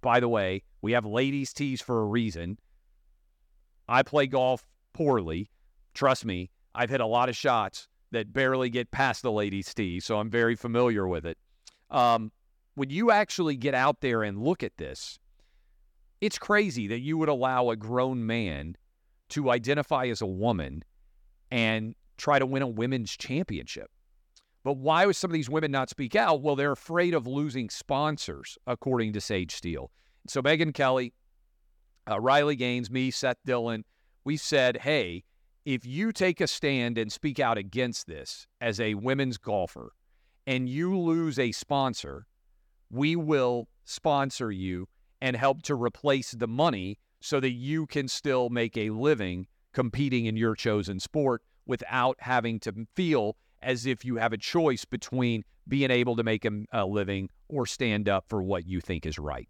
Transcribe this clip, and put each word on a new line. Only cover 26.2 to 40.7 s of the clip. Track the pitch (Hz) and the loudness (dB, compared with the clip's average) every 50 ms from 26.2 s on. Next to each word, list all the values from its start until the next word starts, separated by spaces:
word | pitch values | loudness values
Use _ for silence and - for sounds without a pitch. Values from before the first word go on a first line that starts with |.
| 226 196 160 143 | 4 4 2 2
Well, | 131 151 143 | 2 0 0
they're | 135 139 147 139 | 2 2 0 0
afraid | - - - 165 175 175 175 170 | -2 -6 -4 0 2 2 2 2
of | 160 117 | 0 -2
losing | 123 131 143 147 151 117 131 123 104 | -2 -4 -2 -2 -2 -2 -4 -6 -6
sponsors, | - - - - 147 135 147 151 151 143 - - 78 69 67 - - - _ - | -8 -12 -6 -4 -2 0 0 0 -2 -4 -6 -10 -10 -12 -12 -16 -18 -14 _ -6
according | 123 117 - 135 127 123 113 110 104 | -6 -4 -2 -2 0 0 0 0 -2
to | 107 | -4
Sage | - - 110 95 90 - - | -4 -2 -2 -2 -2 -4 -8
Steele. | - - 90 80 71 65 - _ _ _ _ _ _ _ - | -8 -6 -6 -6 -6 -8 -12 _ _ _ _ _ _ _ -6
So | - 139 | -4 0
Megyn | 127 143 156 156 170 160 143 | 2 2 4 4 2 -2 0
Kelly, | - 143 131 131 131 127 120 _ _ _ _ _ _ _ _ _ _ _ _ _ _ _ _ _ _ _ - | 0 2 2 2 2 0 -4 _ _ _ _ _ _ _ _ _ _ _ _ _ _ _ _ _ _ _ -4
uh, | 110 101 | -4 0
Riley | 110 127 135 147 147 147 147 | 4 4 6 6 4 4 2
Gaines, | 127 123 123 123 123 120 - | 0 0 -2 -2 -2 -4 -4
me, | 120 131 127 131 | -2 -2 -2 -2
Seth | 123 - - 131 123 _ _ | -2 -2 -2 -2 -2 _ _
Dillon, | 127 127 120 117 117 117 110 110 _ _ _ _ _ _ _ _ | -2 0 0 0 -2 -4 -4 -8 _ _ _ _ _ _ _ _
we | 135 151 151 | -6 -6 -4
said, | - - 156 143 127 127 123 123 | -4 0 2 4 4 4 2 0
"Hey, | - 139 156 147 110 90 85 90 - _ _ _ _ _ _ _ _ | -2 0 0 0 0 -2 -4 -8 -12 _ _ _ _ _ _ _ _
if | - 135 123 - | -4 -4 -4 -4
you | 123 127 151 202 226 | -6 -6 -4 -2 -2
take | 208 - 190 185 175 - | 0 0 0 0 2 0
a | 180 151 | -2 -2
stand | - - - 147 139 131 120 120 120 113 | -2 -2 0 0 0 2 0 0 0 -2
and | 113 107 | -2 -4
speak | - - - 151 131 - | -6 -6 -6 -6 -2 0
out | 139 120 117 107 | 2 2 2 0
against | 101 101 90 120 127 123 113 - - | -2 -6 -2 -2 -2 -2 -2 -8 -10
this | - 82 73 67 - - - - _ _ _ | -12 -12 -14 -12 -14 -14 -16 -16 _ _ _
as | 123 117 107 98 | -4 -2 -2 0
a | 120 107 107 | 0 0 0
women's | 101 104 127 135 139 139 131 120 101 | 0 0 0 0 0 0 -2 -4 -6
golfer | _ - 104 101 92 82 - - 60 57 _ _ _ _ _ _ _ _ _ _ _ | _ -4 -2 -2 -2 -4 -6 -12 -16 -16 _ _ _ _ _ _ _ _ _ _ _
and | - 135 127 127 | -4 -2 -2 -2
you | 127 | -2